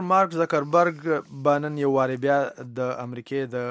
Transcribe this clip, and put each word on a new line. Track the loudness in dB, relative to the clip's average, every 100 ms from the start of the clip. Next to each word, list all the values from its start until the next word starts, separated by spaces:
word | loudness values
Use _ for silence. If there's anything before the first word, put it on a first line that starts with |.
| 4
مارک | 4 4 2
زکربرګ | 0 0 2 4 4 0 -2 -2 -4 -2 2
به | 2
نن | 0 -2
یو | 0
وارې | 2 2 0 2
بیا | 2 0 -6 -12 -6
د | -4 -6 -8
امریکې | -12 -6 -6 -4 -6
د | -8